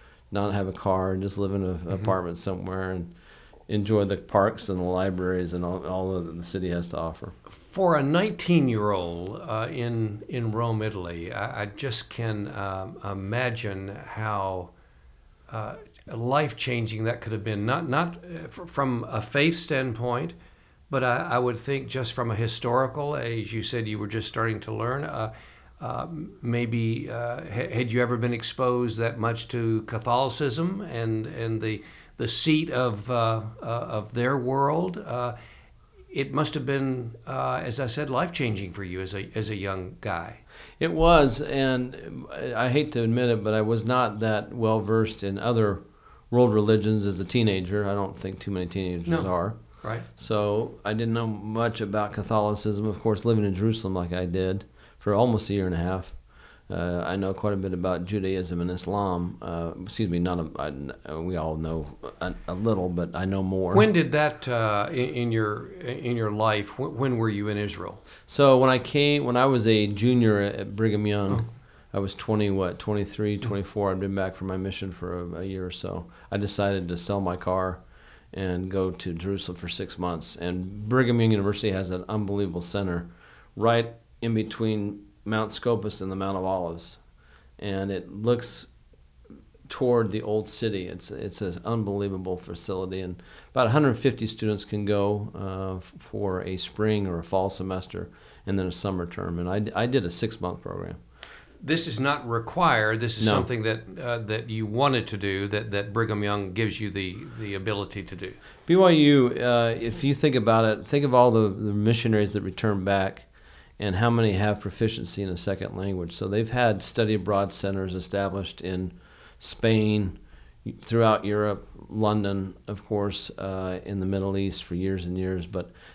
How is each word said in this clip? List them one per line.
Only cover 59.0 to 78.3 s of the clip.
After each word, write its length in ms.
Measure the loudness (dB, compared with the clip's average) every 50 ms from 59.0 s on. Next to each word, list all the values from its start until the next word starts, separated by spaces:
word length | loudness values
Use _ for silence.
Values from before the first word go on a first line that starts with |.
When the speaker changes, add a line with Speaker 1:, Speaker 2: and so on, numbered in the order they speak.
| 0 0 0 0 -2 -4 -6 -8
Speaker 1:
Uh, 320 | -8 -6 -6 -4 -4 -6 -6 -8 -10
excuse 260 | -10 -4 -2 0 0
me, 100 | 2 2
not 200 | 2 2 0 0
a, 560 | -2 -4 -6 -6 -6 -6 -6 -8 -10 -10 -12 -12 -12
I, 100 | -10 -8
we 200 | -6 -4 -4 -4
all 220 | -2 -2 -2 -2
know 400 | -2 -4 -4 -4 -4 -6 -8 -12 -14 -14 -14 -10 -6
a, 120 | -6 -6 -6 -8 -8
a 60 | -8 -6
little, 340 | -2 0 0 0 2 0
but 260 | -2 0 -2 -2 -2 -4
I 120 | -4 -2
know 180 | 0 0 0 0
more. 300 | 0 0 0 0 4 6
Speaker 2:
When 180 | 6 6 6
did 220 | 6 4 2 2 2
that, 340 | 2 2 2 0 -4 -4
uh, 400 | -2 0 0 2 2 2 0 0 0
in, 200 | 0 -2 -2 -2
in 220 | -2 -2 0 0 2
your, 380 | 2 0 0 -2 -4 -8 -12 -14 -10
in 340 | -8 -8 -8 -4 -2 -2 -2
your 160 | 0 0 -2
life? 380 | 0 2 2 4 4 2 -2 -4
Wh-, 260 | -6 -6 -6 -6 -2
when 220 | -2 0 0 2
were 100 | 2 2
you 220 | 2 2 0 -2 -2
in 80 | -2
Israel? 440 | -2 -2 -4 -4 -8 -10 -10 -12 -14 -18 -20 -20 -20 -18
Speaker 1:
So 320 | -8 4 8 10 10 10
when 120 | 10 10 8
I 100 | 6 4
came, 460 | 2 0 2 4 4 6 4 4 2
when 100 | 2 4
I 120 | 4 6
was 200 | 6 6 6 6
a 200 | 6 6 6 6
junior 520 | 4 2 2 4 6 6 8 8 8 6 6
at 380 | 4 0 0 -4 -6 -6 -2
Brigham 280 | 2 2 2 4 4 2
Young, 260 | 2 2 2 2 2 2
Speaker 2:
Oh. 120 | 0 0 -4 -6 -16 -20 -20 -20 -20 -20 -6 -4
Speaker 1:
I 60 | -4
was 160 | -4 -4 -6
twenty, 340 | -6 -2 0 2 2 2 2
what, 300 | 2 2 0 0 -2 -4
twenty-three, 580 | -4 -2 0 0 -2 -4 -4 -2 0 0 0
Speaker 2:
Mm. 40 | -2
Speaker 1:
twenty-four. 500 | -2 -4 -4 -4 -4 -4 -2 0 0 0
I'd 80 | 0 0
been 160 | -2 -2 0
back 200 | 0 -2 -2 -4
from 100 | -6 -6
my 80 | -4 -4
mission 380 | -4 -4 -4 -6 -6 -8 -8 -8
for 260 | -8 -8 -8 -6 -6
a, 220 | -8 -8 -8 -8
a 20 | -6
year 220 | -6 -6 -6 -6
or 60 | -8
so. 340 | -8 -8 -8 -6 -6 -8 -8 -10 -18 -20 -12 -6
I 60 | -4
decided 500 | -2 -2 -2 0 0 2 2 2 0 -2
to 80 | -2 -4
sell 240 | -4 -2 -2 0 0
my 160 | 0 0 -2
car 440 | -2 -2 0 0 0 0 -2 -4 -6 -12 -20 -20 -20 -20 -20 -20 -20 -20 -14